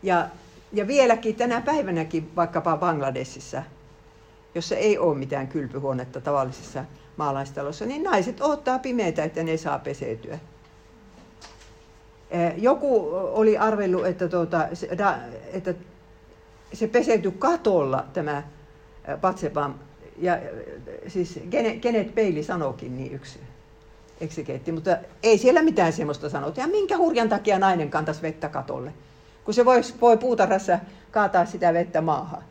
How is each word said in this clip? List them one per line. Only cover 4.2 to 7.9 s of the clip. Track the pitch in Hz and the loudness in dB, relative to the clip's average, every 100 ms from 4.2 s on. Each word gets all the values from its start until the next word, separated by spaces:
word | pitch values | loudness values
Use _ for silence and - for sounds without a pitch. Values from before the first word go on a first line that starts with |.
| - - - | -20 -20 -10
jossa | 170 170 - | -8 -4 0
ei | 214 202 | 2 4
ole | 175 143 | 2 0
mitään | 135 143 135 | -4 -6 -4
kylpyhuonetta | 160 131 135 139 127 127 131 | -6 -6 -6 -4 -4 -6 -8
tavallisessa | 127 143 131 131 - 139 131 - - - | -2 -2 -2 -6 -12 -12 -12 -18 -20 -6
maalaistalossa, | 151 139 135 139 143 147 | -4 -4 -6 -8 -8 -6
niin | 214 | -8